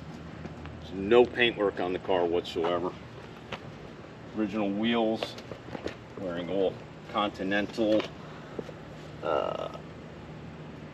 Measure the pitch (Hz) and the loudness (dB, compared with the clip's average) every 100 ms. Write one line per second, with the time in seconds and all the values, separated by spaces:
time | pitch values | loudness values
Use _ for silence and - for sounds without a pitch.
0 | - - - - - - - - - 92 | -12 -12 -12 -10 -10 -10 -10 -10 -8 -2
1 | 98 120 120 - 120 104 101 - 90 90 | 8 10 10 6 4 6 4 4 0 0
2 | - 92 85 87 - 92 85 87 87 - | 2 4 6 4 2 0 2 2 0 -4
3 | - - - - - - - - - - | -10 -14 -14 -14 -10 -10 -10 -12 -14 -14
4 | - - - 107 104 107 101 101 113 117 | -14 -14 -8 -2 0 2 0 2 4 4
5 | 110 110 - - - - - - - - | 4 2 -2 -6 -10 -12 -10 -8 -8 -10
6 | - - 92 85 87 98 90 - - - | -12 -8 -4 -4 0 2 2 2 -8 -14
7 | - 113 104 - 95 101 98 - 107 107 | -2 2 2 0 2 2 2 2 4 4
8 | - - - - - - - - - - | 2 -6 -12 -12 -10 -8 -8 -10 -12 -12
9 | - - 82 71 50 - - - - - | -12 -6 0 2 2 -2 -4 -8 -10 -12
10 | - - - - - - - - - | -12 -12 -12 -12 -10 -10 -12 -12 -12